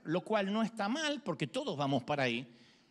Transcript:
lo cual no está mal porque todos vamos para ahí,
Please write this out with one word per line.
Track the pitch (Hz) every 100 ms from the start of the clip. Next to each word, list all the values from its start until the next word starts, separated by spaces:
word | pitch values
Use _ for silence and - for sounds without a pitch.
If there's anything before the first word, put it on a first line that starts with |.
lo | - 170
cual | - 214 196
no | 214
está | 226 - 202
mal | 285 302 285
porque | - 151 147
todos | 254 285 143
vamos | 139 139
para | - 147
ahí, | 127 117 135 - - - _